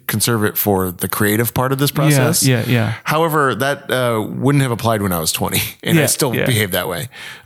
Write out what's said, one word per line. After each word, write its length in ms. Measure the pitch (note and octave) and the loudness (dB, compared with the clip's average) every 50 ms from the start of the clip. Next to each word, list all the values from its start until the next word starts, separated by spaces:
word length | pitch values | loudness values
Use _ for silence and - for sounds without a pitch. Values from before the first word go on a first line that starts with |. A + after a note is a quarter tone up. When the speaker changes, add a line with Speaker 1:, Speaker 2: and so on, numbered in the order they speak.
| _ - | _ -6
Speaker 1:
conserve 380 | - G#2+ - - A#2 A2 G#2 | -4 -2 0 0 0 0 0
it 120 | G2+ - - | 0 -2 -2
for 320 | - G#2 G2+ F#2 F#2 F#2 | 0 2 2 2 0 -2
the 200 | F2 F2 - F#2 | -4 -4 -6 -4
creative 440 | - - G#2+ G#2 G#2+ A2 A#2+ A2+ - | -2 0 0 2 2 0 0 0 0
part 200 | - B2+ C3 C3+ | -2 0 0 0
of 60 | C3+ | 0
this 120 | D3 C#3 | 0 0
Speaker 2:
Yeah, 40 | - | 0
Speaker 1:
process." 480 | D3 D3+ D#3 D3 C3+ B2+ A#2+ A#2 - - C3+ | 2 2 4 4 4 2 2 2 2 2 2
Speaker 2:
yeah, 160 | B2+ A2+ - | 2 2 2
yeah. 280 | - B2 A#2 A2 A2 A2+ - - | 0 0 2 2 0 -2 -4 -4
Speaker 1:
However, 500 | - C#3+ D#3 E3 E3 D3+ D#3 C#3 C3 A#2 | -2 0 0 0 0 2 2 2 0 0
that, 360 | G2+ C3 C#3 C#3+ C#3+ - - | 0 -2 -2 -2 -4 -4 -4
uh, 300 | A#2+ B2+ B2 A#2+ A#2 A2 G#2 | -2 0 0 0 0 0 -2
wouldn't 360 | G#2 A#2 B2 A#2+ C3+ C#3+ C#3+ | -4 -4 -2 2 2 4 4
have 100 | C3+ B2+ | 2 2
applied 300 | A#2 F#2+ G#2+ A#2 A2+ G#2 | 0 -2 0 0 0 2
when 100 | G2+ G2 | 0 0
I 80 | F2 E2 | 0 -2
was 140 | D#2+ D#2+ - | -2 -2 -2
twenty, 260 | - - F#2 F#2+ - - - - - - | -2 -2 -2 -2 -2 -4 -4 -8 -8 -2
and 140 | - E3+ D#3+ | 0 2 2
I 60 | C#3+ | 2
Speaker 2:
Yeah, 40 | B2+ | 2
Speaker 1:
still 260 | - - D#3 C3 B2 | 0 0 -2 -2 0
Speaker 2:
yeah. 120 | B2+ - | 0 0
Speaker 1:
behave 260 | C3 B2 G#2+ G#2+ F#2 | 0 2 0 0 0
that 160 | F2+ F#2 F2+ F2+ | -2 -2 -2 -4
way. 220 | F2 E2 - - - - - - - - - | -4 -6 -8 -10 -12 -16 -16 -16 -16 -14 -6